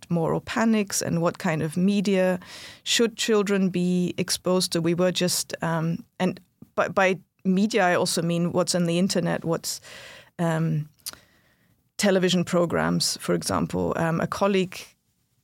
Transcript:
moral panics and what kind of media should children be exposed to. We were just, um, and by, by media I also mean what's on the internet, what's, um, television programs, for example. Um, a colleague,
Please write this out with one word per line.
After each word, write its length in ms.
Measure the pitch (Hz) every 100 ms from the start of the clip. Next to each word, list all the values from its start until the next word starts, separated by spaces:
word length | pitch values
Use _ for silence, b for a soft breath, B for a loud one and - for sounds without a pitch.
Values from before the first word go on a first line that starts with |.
| -
moral 320 | 170 156 156
panics 600 | - 233 226 214 202 -
and 220 | - 170
what 160 | 170 -
kind 240 | 185 156
of 120 | 156 180
media 640 | 190 208 196 190 185 180 B B B B
should 340 | - - 233 233
children 520 | - 214 202 202 190
be 440 | 180 180 180 175 -
exposed 520 | 175 - 180 185 180
to. 80 | 170
We 120 | 165
were 180 | 175 185
just, 440 | - 180 - - -
um, 400 | 165 165 165 165 - -
and 200 | 185 - - _ - -
by, 140 | -
by 280 | 185 185 190 - _
media 400 | 190 185 214 220 180
I 80 | 156
also 260 | 175 185
mean 300 | 165 170 175
what's 240 | 185 165 180
on 100 | 170
the 140 | 170
internet, 440 | 190 185 170 165
what's, 380 | 165 165 - - B B B B B -
um, 520 | 170 160 165 156 151 _ - b b b b b b b _ -
television 460 | 208 190 180 180
programs, 720 | - 175 170 82 160 175 - -
for 120 | -
example. 600 | 175 - - 165 180 175 -
Um, 240 | 165 165
a 80 | 170
colleague, 500 | - 202 190 185 - - _ _ _ _ _